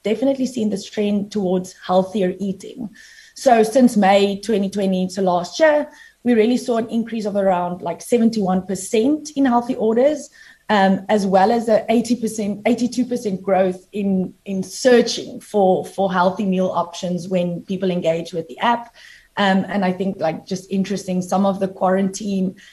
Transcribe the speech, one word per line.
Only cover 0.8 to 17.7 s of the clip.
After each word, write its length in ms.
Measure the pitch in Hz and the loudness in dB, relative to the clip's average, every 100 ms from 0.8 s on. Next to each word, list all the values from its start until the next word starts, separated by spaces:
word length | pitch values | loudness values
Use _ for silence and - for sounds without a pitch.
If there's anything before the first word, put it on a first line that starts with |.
| - | -8
trend 460 | - 208 202 202 | -4 -2 -2 -2
towards 440 | 214 185 185 185 - - | -4 0 0 -4 -12 0
healthier 480 | 185 190 220 185 180 | 0 2 0 -2 -2
eating. 480 | 202 185 - - 202 - - - - - | -6 -6 -10 -12 -14 -14 -20 -20 -20 -2
So 280 | - 226 | 4 6
since 340 | 220 269 247 208 | 6 6 6 6
May 440 | 196 202 202 196 | 4 6 4 -2
twenty 280 | - 220 196 | -2 -2 0
twenty, 400 | 196 190 185 185 | -2 0 0 -2
so 140 | 190 | 0
last 380 | 190 175 175 - | 0 0 -2 2
year, 280 | 320 294 285 - - _ 240 | 4 4 0 -10 -20 _ 0
we 100 | 233 | 4
really 220 | 214 247 | 4 2
saw 220 | - 226 | 0 -2
an 100 | 226 | -2
increase 360 | 233 226 226 208 | -4 -4 -4 -4
of 100 | 202 | 0
around, 440 | 196 180 175 175 | 2 2 -2 -6
like, 220 | 170 165 | -8 -8
seventy-one 640 | - 240 226 226 185 185 185 | -2 2 2 2 0 0 -2
percent 640 | 190 - 226 240 302 294 - | -8 -2 0 2 0 -4 -2
in 80 | 269 | 2
healthy 320 | 240 240 254 | 2 0 -2
orders, 520 | 220 226 269 302 - - - - - | 0 2 2 0 -8 -20 -20 -14 0
um, 380 | 214 196 190 - | 2 4 2 2
as 180 | 214 196 | 0 4
well 260 | 190 190 | 4 4
as 160 | 233 226 | 2 2
a 180 | 214 - | 0 2
eighty 260 | 233 226 240 | 0 2 -2
percent, 460 | 220 220 202 202 220 | -2 -4 -6 -2 0
eighty-two 380 | 240 240 247 247 | 0 0 -2 -2
percent 360 | 247 214 185 | -2 -4 -6
growth 460 | - 190 190 185 _ | 0 2 2 -2 _
in, 420 | 202 202 190 185 - - | -4 0 0 -2 -6 -8
in 180 | 190 185 | -6 -6
searching 760 | - 262 240 226 - - - | -2 4 4 4 -2 -8 -14
for, 440 | - 208 185 170 - | -6 0 2 2 -2
for 280 | - 190 | -4 -2
healthy 320 | 180 180 185 202 | 2 0 0 -2
meal 280 | 185 185 170 | 0 -2 -2
options 540 | 170 - 175 180 175 | -4 -6 -6 -6 -4
when 340 | 185 175 175 | -2 -2 -6
people 280 | - | -6